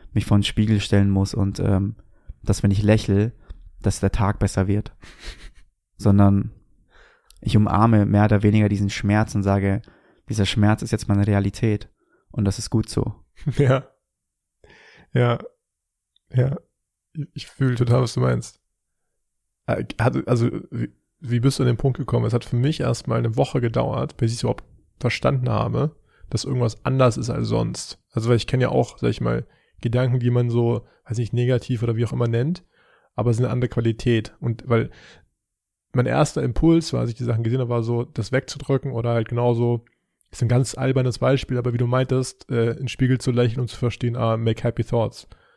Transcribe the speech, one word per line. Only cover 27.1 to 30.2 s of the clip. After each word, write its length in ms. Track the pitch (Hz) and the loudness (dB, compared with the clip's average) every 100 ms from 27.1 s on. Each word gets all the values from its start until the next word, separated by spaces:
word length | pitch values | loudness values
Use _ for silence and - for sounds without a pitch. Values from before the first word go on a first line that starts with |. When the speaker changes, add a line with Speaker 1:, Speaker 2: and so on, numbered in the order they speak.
| 117 | 2
Speaker 2:
ist 120 | 120 | -4
als 180 | 117 110 | -4 -2
sonst. 560 | 113 110 - - - _ | -2 -4 -6 -12 -16 _
Also, 180 | - 113 | -4 0
weil 60 | 117 | 0
ich 100 | - | 0
kenne 160 | 127 | -2
ja 60 | 123 | 0
auch, 280 | 131 123 - | 0 -2 -2
sag 120 | 120 | -4
ich 120 | 113 | -2
mal, 260 | 117 117 117 _ _ _ | -2 -4 -6 _ _ _
Gedanken, 400 | 143 120 127 | -2 0 2
die 120 | 127 | 2